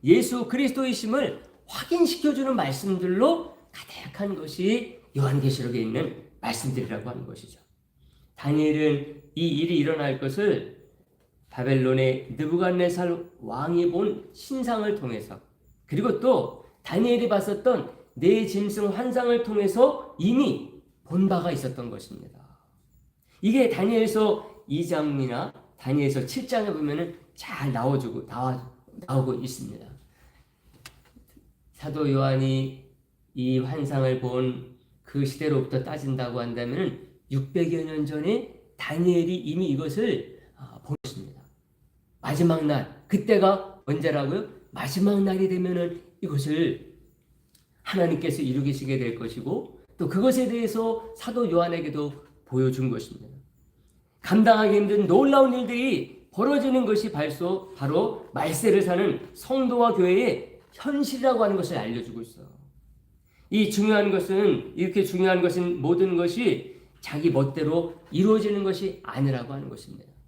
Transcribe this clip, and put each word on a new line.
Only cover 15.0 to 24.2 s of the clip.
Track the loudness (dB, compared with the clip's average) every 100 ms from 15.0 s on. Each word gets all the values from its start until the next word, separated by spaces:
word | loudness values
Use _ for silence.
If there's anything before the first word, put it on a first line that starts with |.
| -4 -8 -10 -18 _ _ _ _ _
그리고 | -2 0 2
또 | 4 2 0 -10 -20 _
다니엘이 | -4 0 4 4 4
봤었던 | 0 0 0 2 0 -2 -14 -20
네 | 2 4 4 2
짐승 | -2 -2 -2 -2
환상을 | -2 -2 0 2 0
통해서 | 2 2 2 6 4 4 -10 -2
이미 | 2 4 2 -2 -8 -20 _ _
본 | _ 0 2
바가 | 2 0
있었던 | -4 -6 -8 -10
것입니다. | -12 -14 -18 -18 -20 -20 _ _ _ _ _ _ _ _ _
이게 | 2 4 4
다니엘서 | 2 2 2 2 2